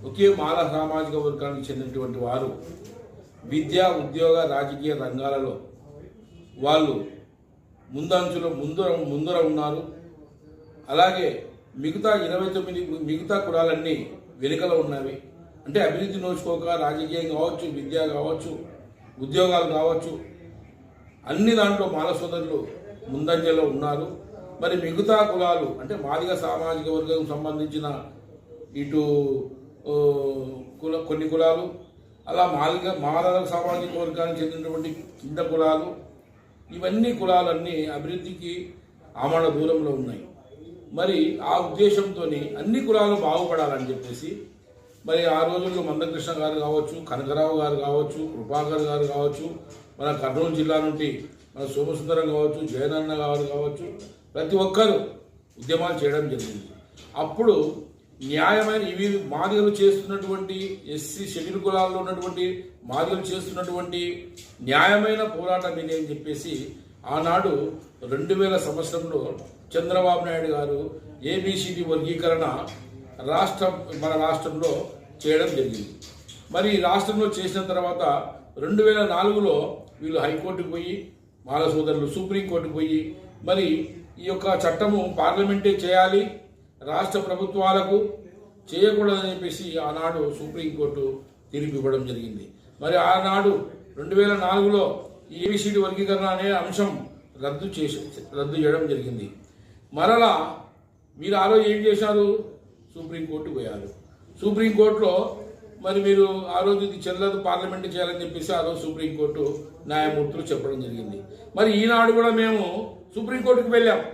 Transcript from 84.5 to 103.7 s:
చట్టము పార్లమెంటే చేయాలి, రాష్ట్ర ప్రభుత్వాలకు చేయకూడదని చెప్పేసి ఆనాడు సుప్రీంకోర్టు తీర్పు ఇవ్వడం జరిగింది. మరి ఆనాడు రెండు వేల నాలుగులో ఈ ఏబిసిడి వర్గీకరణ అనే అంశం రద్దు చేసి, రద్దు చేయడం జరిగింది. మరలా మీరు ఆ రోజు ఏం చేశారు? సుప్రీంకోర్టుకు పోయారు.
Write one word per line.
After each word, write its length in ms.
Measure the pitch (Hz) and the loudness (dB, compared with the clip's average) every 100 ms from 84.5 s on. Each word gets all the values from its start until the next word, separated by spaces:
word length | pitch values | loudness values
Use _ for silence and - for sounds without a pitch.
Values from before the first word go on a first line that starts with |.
| 180 | 2
చట్టము 440 | 175 160 208 202 180 | 2 2 2 2 0
పార్లమెంటే 580 | 151 160 196 202 196 202 190 | 2 2 2 2 2 2 2
చేయాలి, 460 | 175 185 190 202 220 - - - - _ | 4 6 6 4 2 -6 -20 -20 -20 _
రాష్ట్ర 380 | 147 160 190 202 | -4 -2 0 -2
ప్రభుత్వాలకు 760 | 185 180 190 196 190 190 190 202 208 - - - - - - | -2 -4 -2 2 4 4 4 2 2 -6 -16 -20 -20 -20 -8
చేయకూడదని 640 | 160 208 208 208 196 190 | 4 4 6 2 2 -2
చెప్పేసి 340 | 185 175 156 180 160 | -4 -6 -6 -6 -4
ఆనాడు 420 | 147 156 165 165 147 | -4 -2 -2 0 -2
సుప్రీంకోర్టు 720 | - 151 165 156 143 143 143 135 135 - _ _ | -4 -10 -6 -6 -2 -2 0 -4 -4 -14 _ _
తీర్పు 300 | 143 151 139 | -6 -4 -2
ఇవ్వడం 260 | 135 131 123 | 0 0 -2
జరిగింది. 380 | 117 113 104 95 - - - | -8 -8 -12 -14 -20 -20 -8
మరి 160 | 147 175 | 2 4
ఆనాడు 500 | 170 190 190 196 202 - - - - 139 | 4 4 4 4 4 2 -4 -12 -18 -12
రెండు 180 | 156 190 | 0 4
వేల 180 | 202 202 | 4 4
నాలుగులో 460 | 180 196 202 202 165 - - - - | 4 4 6 4 2 -2 -10 -20 -18
ఈ 100 | 165 | -4
ఏబిసిడి 420 | 190 208 208 202 | 0 0 2 2
వర్గీకరణ 460 | 185 190 196 196 190 | 2 0 0 0 0
అనే 220 | 185 196 | 0 2
అంశం 380 | 185 165 196 202 - - - - 127 | 0 0 0 0 -2 -10 -18 -20 -8
రద్దు 260 | 139 147 196 | -6 -4 -8
చేసి, 340 | 156 151 147 - - - | -4 -4 -4 -10 -14 -10
రద్దు 220 | 143 143 156 | -6 -2 2
చేయడం 260 | 151 160 151 | 4 4 0
జరిగింది. 380 | 135 123 113 101 - - _ - - - | -2 -4 -8 -10 -14 -20 _ -20 -20 -10
మరలా 400 | 147 185 233 226 165 160 - - _ _ _ _ - | 2 4 6 6 4 -2 -8 -18 _ _ _ _ -10
మీరు 180 | 175 202 | -2 2
ఆ 80 | 196 | 6
రోజు 200 | 220 208 | 6 6
ఏం 120 | 214 | 4
చేశారు? 420 | 214 208 214 208 202 220 - - - _ - | 4 4 4 4 4 2 -4 -16 -20 _ -20
సుప్రీంకోర్టుకు 640 | 165 160 165 156 156 151 | -16 -12 -10 -8 -6 -6
పోయారు. 340 | 131 110 | -6 -6